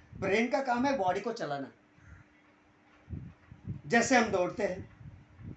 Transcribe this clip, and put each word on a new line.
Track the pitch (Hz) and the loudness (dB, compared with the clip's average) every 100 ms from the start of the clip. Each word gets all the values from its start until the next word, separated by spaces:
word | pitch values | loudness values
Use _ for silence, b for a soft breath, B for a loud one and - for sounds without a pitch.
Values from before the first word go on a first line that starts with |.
| - - | -18 -6
Brain | 185 208 240 | 0 2 2
का | 277 | 0
काम | 262 240 269 | 0 2 2
है | 220 | 2
body | 185 185 | 2 0
को | 233 | -2
चलाना। | 226 151 139 127 - _ _ - - - _ _ _ _ _ _ - - - - - - - - - 147 | -4 -4 -4 -6 -14 _ _ -20 -20 -20 _ _ _ _ _ _ -20 -12 -10 -10 -16 -20 -16 -12 -10 0
जैसे | 233 226 254 | 2 6 4
हम | 214 | 4
दौड़ते | 180 180 - | 2 0 -2
हैं | 196 180 - - - - - - - | -4 -4 -10 -16 -18 -20 -20 -18 -14